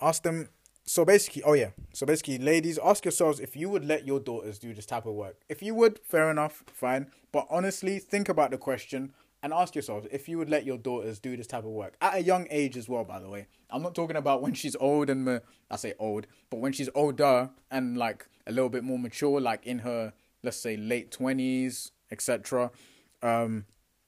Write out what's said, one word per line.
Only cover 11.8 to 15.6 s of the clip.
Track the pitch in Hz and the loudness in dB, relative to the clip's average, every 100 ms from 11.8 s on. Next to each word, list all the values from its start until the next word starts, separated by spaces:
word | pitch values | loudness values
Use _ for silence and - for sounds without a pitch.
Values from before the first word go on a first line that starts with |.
| 95 - | -8 -2
At | 185 185 | 0 2
a | |
young | 175 180 165 | 2 0 0
age | 151 139 123 | 0 0 -2
as | 110 | -6
well, | 123 | -6
by | 101 95 | -6 -10
the | 95 | -12
way. | 101 98 _ - | -12 -14 _ -10
I'm | 123 | -6
not | 175 170 | -4 -4
talking | 165 156 | -2 0
about | 143 131 | 2 2
when | 135 | 0
she's | - 147 143 | -4 -4 0
old | 135 147 139 | 2 4 2
and, | 135 131 | 0 0
ma-, | 120 - _ | -2 -4 _